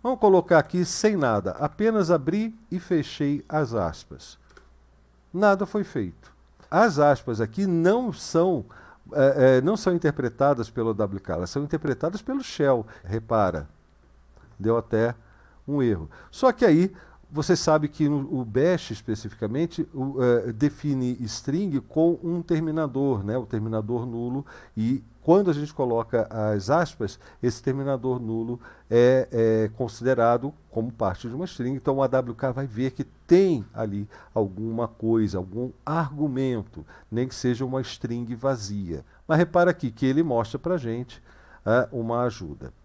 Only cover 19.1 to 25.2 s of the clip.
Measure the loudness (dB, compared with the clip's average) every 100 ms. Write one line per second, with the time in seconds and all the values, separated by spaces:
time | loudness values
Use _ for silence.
19.1 | -6 -6 -8 -6 -2 -4 -4 -8 -6 -6
20.1 | 0 2 2 0 0 -2 0 -4 -2 -2
21.1 | -4 -8 -8 -4 -2 -2 -4 -4 2 2
22.1 | 2 -4 -6 -2 -2 0 -2 -2 0 0
23.1 | 0 -2 -4 -4 -6 -2 -4 -4 -6 -4
24.1 | -6 -6 -6 -10 -18 -14 -4 -2 -2 -6
25.1 | -8